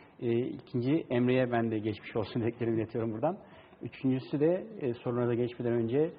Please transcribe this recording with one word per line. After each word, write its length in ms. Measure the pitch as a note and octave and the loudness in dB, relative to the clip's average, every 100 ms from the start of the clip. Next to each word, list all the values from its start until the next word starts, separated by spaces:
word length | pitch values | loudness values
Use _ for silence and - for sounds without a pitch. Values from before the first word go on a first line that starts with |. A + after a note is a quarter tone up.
| - - | -20 -6
E, 200 | A#2+ A#2 | 0 0
ikinci, 680 | B2+ - - B2+ B2 D#3+ - | 0 -6 -6 -2 2 0 2
Emre'ye 420 | B2 B2 B2+ B2 | 2 4 4 4
ben 200 | A#2 A2+ | 2 0
de 80 | A2 | 0
geçmiş 360 | G#2+ G#2 - A#2+ | -2 -4 -4 -4
olsun 260 | G2+ B2 | -2 -2
<laughs> 0 | |
dileklerimi 360 | A#2 A2+ A#2 A2+ | -2 -2 0 0
iletiyorum 340 | A2 B2 A2+ | -2 -2 -4
buradan. 240 | A2 D3 G3+ - - - - | 0 -2 -2 -10 -20 -20 -14
Üçüncüsü 580 | B2 - C3 C3 B2+ D3 | -12 -2 0 0 0 0
de, 280 | D3+ F#3 A3 - | 2 2 -2 -6
e, 120 | C#3 | -4
soruna 340 | A#2 B2+ A#2+ A#2+ | -4 -2 0 2
da 60 | |
geçmeden 400 | A#2 A#2+ - A#2+ | 2 0 -2 0
önce, 380 | A#2+ A2+ C3+ D#3+ | 2 2 2 0